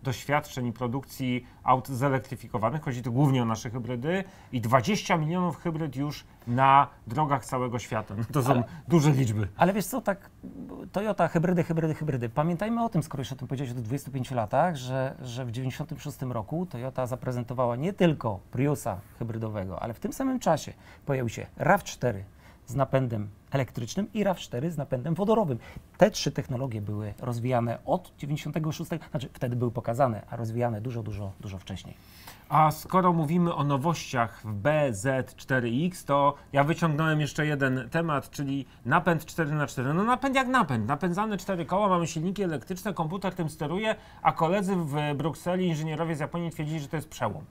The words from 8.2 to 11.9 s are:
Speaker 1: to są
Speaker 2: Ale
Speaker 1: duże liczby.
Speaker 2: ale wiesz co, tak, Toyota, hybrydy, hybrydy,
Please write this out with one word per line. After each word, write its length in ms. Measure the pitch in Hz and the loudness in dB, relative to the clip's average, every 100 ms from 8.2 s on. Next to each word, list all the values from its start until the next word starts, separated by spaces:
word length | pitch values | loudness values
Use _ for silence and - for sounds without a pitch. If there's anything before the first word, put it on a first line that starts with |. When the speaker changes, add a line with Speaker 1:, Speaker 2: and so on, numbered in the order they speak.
| 113 | -2
Speaker 1:
to 120 | 147 | 0
są 80 | 123 | 4
Speaker 2:
Ale 120 | 127 117 165 - | 4 2 -6 2
Speaker 1:
duże 240 | 165 147 | 4 6
liczby. 360 | 135 127 107 104 - | 4 2 2 -2 4
Speaker 2:
ale 160 | 175 | 4
wiesz 120 | 202 180 | 4 -2
co, 160 | 247 | -4
tak, 280 | 220 190 - - - - - - - | -2 -4 -8 -18 -16 -14 -14 -12 -8
Toyota, 360 | 185 214 190 170 | -4 -2 2 2
hybrydy, 360 | 175 175 180 | 4 2 2
hybrydy, 300 | - 160 160 | 2 0 0